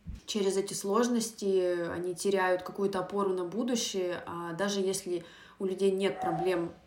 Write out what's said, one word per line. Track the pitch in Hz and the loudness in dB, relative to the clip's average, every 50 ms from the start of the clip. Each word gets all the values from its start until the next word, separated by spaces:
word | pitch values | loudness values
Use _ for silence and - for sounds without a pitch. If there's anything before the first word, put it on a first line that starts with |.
| - - - - - | -14 -14 -12 -12 -8
через | - - 214 190 196 185 | -4 -2 0 2 2 2
эти | 190 190 - 185 | 2 0 -2 -4
сложности, | - - 196 196 233 247 247 240 226 220 - - - 208 196 190 185 180 180 175 175 170 170 | -4 -2 2 4 4 4 4 2 2 0 -2 -4 -4 0 2 2 4 4 2 2 0 -2 -4
они | 180 170 175 185 180 | -4 -4 -4 -4 -4
теряют | 175 - 202 196 190 185 185 180 180 - | -2 0 2 2 4 4 4 2 0 -2
какую-то | - - - 196 196 196 180 | -4 -4 -2 0 0 0 0
опору | 180 - 202 202 196 190 185 | -4 -2 -2 0 0 0 0
на | 185 180 | 0 -2
будущее, | 170 180 226 254 247 247 226 - - - 190 180 175 175 165 - | -4 -2 -2 0 0 0 0 0 -2 -2 -2 -2 -2 -2 -4 -6
а | - 170 170 170 170 165 | -8 -8 -8 -6 -6 -4
даже | 165 196 202 202 202 | -2 -2 0 0 0
если | 185 190 190 190 - 180 175 170 170 - - - - - - - | 0 0 0 -2 -2 -4 -4 -4 -4 -8 -18 -20 -20 -18 -8 -4
у | 196 | -4
людей | 185 185 185 196 196 | -2 0 2 4 4
нет | 190 190 196 185 - - | 4 4 2 0 0 0
проблем | - 180 165 160 180 185 180 170 170 170 - - - | -2 0 0 0 2 2 2 0 0 -4 -6 -12 -20